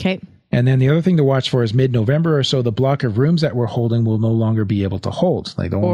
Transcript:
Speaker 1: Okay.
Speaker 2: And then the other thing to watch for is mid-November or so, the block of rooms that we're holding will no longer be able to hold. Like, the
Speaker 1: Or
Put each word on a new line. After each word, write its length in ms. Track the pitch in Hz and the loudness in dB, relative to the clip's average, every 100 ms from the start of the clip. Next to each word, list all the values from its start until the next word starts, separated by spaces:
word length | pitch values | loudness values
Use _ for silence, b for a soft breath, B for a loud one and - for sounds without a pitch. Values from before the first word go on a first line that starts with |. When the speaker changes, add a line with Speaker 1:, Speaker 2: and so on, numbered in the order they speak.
Speaker 1:
Okay. 200 | 185 185 - - _ | -4 -4 -8 -20 _
Speaker 2:
And 140 | 131 123 | 0 2
then 120 | 131 | 2
the 100 | 131 | 2
other 120 | 156 | 2
thing 140 | 170 170 | 2 2
to 60 | |
watch 240 | 139 135 - | 2 2 0
for 120 | 131 | 0
is 100 | 117 | 0
mid-November 600 | 113 131 120 107 147 165 151 | 0 0 0 0 0 2 0
or 40 | |
so, 160 | 127 139 | 0 -2
the 100 | 120 | -2
block 320 | 104 131 139 | 0 0 0
of 140 | 123 104 | -2 0
rooms 220 | 139 170 | 2 2
that 120 | 151 | 0
we're 120 | 123 120 | -2 -4
holding 380 | - 117 117 | -2 0 0
will 140 | 113 110 | 0 0
no 120 | 113 | 0
longer 340 | 113 110 110 | 0 0 0
be 180 | 101 104 | 0 0
able 160 | 98 92 | -2 -4
to 100 | 82 | -6
hold. 440 | - 180 127 - - | -4 -4 -4 -6 -8
Like, 140 | 90 | -4
the 60 | 95 | -2
Speaker 1:
Or 80 | 180 | -2